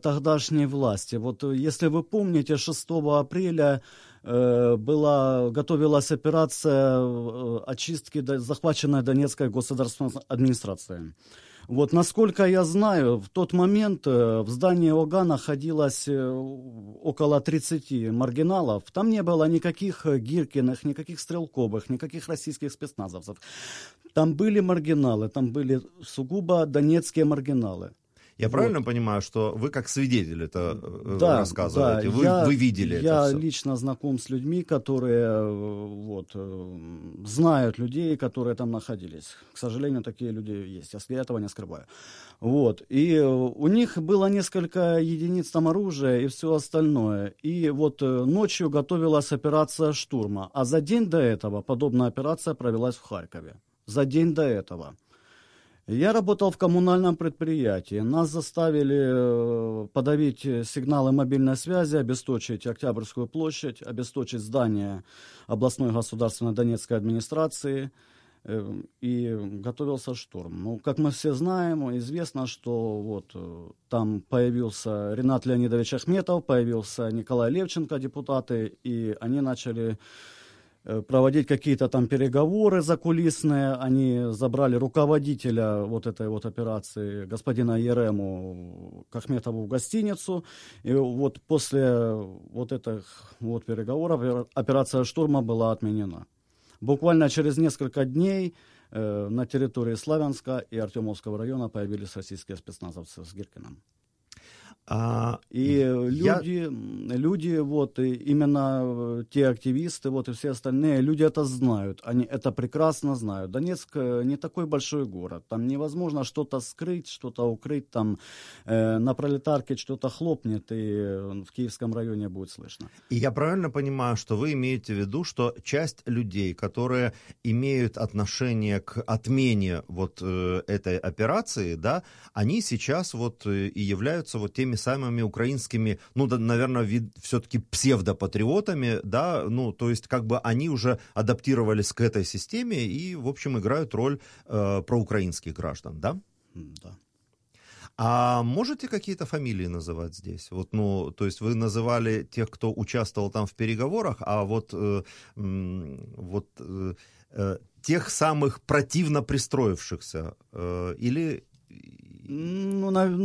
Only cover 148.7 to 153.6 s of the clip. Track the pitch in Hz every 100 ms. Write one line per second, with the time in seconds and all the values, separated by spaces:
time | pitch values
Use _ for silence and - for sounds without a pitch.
148.7 | 302 - 202 202 190 - 151 131 98 90
149.7 | 85 80 82 85 - 90 85 - 92 92
150.7 | 107 101 98 71 - 101 - 107 113 113
151.7 | 107 117 120 113 110 - - 110 - 110
152.7 | 110 101 120 107 107 101 110 101 -